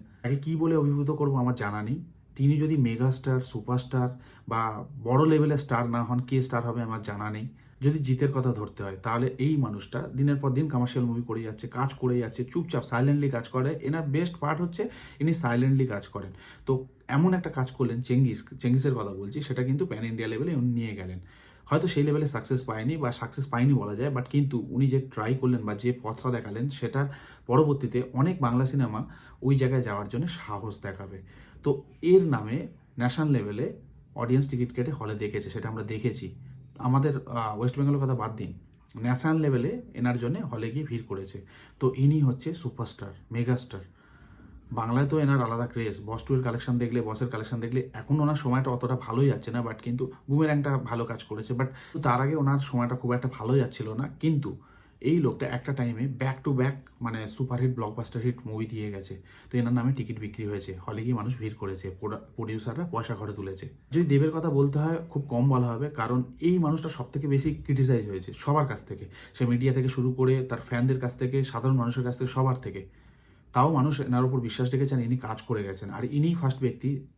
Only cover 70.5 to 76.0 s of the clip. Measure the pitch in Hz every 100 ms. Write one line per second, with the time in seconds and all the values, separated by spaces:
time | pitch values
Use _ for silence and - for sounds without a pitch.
70.5 | 113 - 120 131 131 123 - 127 135 135
71.5 | 113 131 131 120 123 123 123 127 131 131
72.5 | 127 104 95 - - - - _ - -
73.5 | - 160 147 147 139 127 123 127 131 117
74.5 | - 123 131 135 131 117 127 107 110 -
75.5 | 110 98 95 101 101